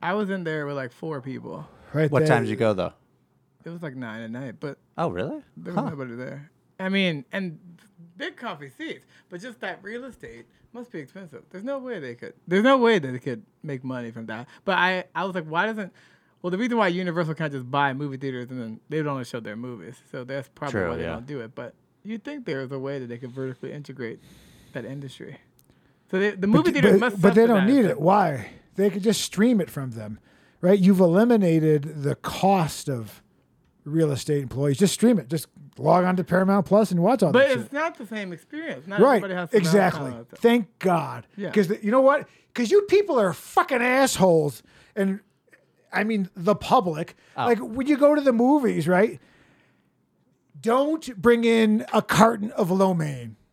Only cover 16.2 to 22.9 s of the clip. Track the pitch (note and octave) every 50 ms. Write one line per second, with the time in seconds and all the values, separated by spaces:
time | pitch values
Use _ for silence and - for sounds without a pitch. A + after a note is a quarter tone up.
16.2 | _ _ _ _ - F3+ F3 F#3+ B3 A#3+ A#3+ A#3 G#3 F#3 F3 F3+ F#3 F3+ D#3+ F3
17.2 | E3+ D#3 D#3 - D#3+ D3+ C#3 C3+ B2 B2 C#3 C#3+ C#3+ C#3 C3 C3+ D3 C#3+ C3+ B2+
18.2 | C#3 C3+ B2+ B2 B2 A#2+ B2+ B2+ A#2 A2 A2 - _ - C#3+ D#3+ D3+ D3 C#3 C3
19.2 | A#2+ - - A#2+ A2 G#2+ G#2 A2+ A#2+ B2+ A#2+ G#2+ E2 G#2 C3+ - _ _ - C3+
20.2 | B2 B2+ C3+ C#3 C3+ _ _ - D3+ C#3+ A#2+ G#2+ F2+ E2 D#2+ E2 E2+ E2 E2 A2
21.2 | A#2+ C#3 D3 C3 A2+ A2+ - - B2 A#2 - _ _ _ _ _ - G3+ A3 A3
22.2 | - - D4 D4 A#3+ - C#3 C3+ C3+ B2 C#3 C3+ C3 C3+